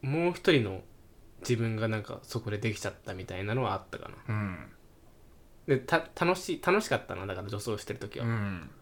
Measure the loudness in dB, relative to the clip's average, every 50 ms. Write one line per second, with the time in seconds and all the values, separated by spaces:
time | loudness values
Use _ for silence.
0 | 0 0 2 4 2 2 0 4 6 6 8 8 6 4 -2 -6 -10 -14 -20 -20
1 | -20 -20 -20 -20 -20 -20 -20 -10 0 2 2 2 4 0 2 2 2 2 2 0
2 | -2 -4 -10 -10 -10 -4 -6 -4 -2 -2 -4 0 0 0 -2 0 -4 -6 -6 -6
3 | -10 -10 -8 -8 -8 -8 -6 -4 -2 0 0 0 2 2 0 -2 -4 -8 -12 -10
4 | -10 -12 -14 -14 -6 -2 -2 0 0 -2 -4 -6 -10 -14 -16 -20 -20 -20 -20 -20
5 | -20 -20 -20 -20 -20 -20 -20 -20 -20 -20 -20 -14 2 2 2 2 4 2 2 2
6 | 2 0 -2 2 4 4 4 2 0 -4 -4 0 2 2 4 4 2 2 0 -2
7 | 0 -4 -6 -6 -4 -4 -6 -6 -6 -6 -6 -4 -2 -4 -4 -4 -4 -6 -8 -6
8 | -6 -8 -6 -2 0 0 0 2 0 -2 -2 -4 -8 -12 -16 -18